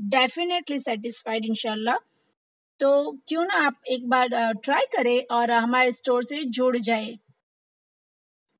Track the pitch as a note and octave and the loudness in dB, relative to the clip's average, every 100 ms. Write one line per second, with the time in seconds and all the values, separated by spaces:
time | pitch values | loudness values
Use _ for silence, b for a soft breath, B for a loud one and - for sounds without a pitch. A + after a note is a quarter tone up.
0 | G3+ C4 B3+ E4+ F4 F4 - C#4 C4+ A3 | -2 2 2 0 -2 -4 -4 -4 -2 -4
1 | A#3 A3+ A3+ A3 A3 G#3+ A3+ G#3+ A3+ C#4+ | -6 -6 -4 -4 -2 -2 -4 -2 -2 -2
2 | - _ _ _ _ _ _ - C#4 C#4+ | -4 _ _ _ _ _ _ 0 2 4
3 | D4 C#4 - D#4+ F4 F4+ C#4+ - - B3+ | 2 -6 -4 -2 0 2 0 -2 -4 -4
4 | A#3+ B3+ B3+ A#3+ A3+ A3 C4+ D4+ C5 G4+ | 2 2 2 0 0 -2 0 0 0 0
5 | A#3+ B3 B3+ A#3+ A#3 A#3 A#3 B3+ B3+ A#3+ | 2 2 0 0 2 2 2 2 2 0
6 | C4+ B3 A#3+ D4 C4 A#3+ B3+ B3 G#3+ A3 | 0 0 0 -4 -4 0 2 2 0 -2
7 | G#3+ - _ _ _ _ _ _ _ _ | -4 -12 _ _ _ _ _ _ _ _
8 | _ _ _ _ _ | _ _ _ _ _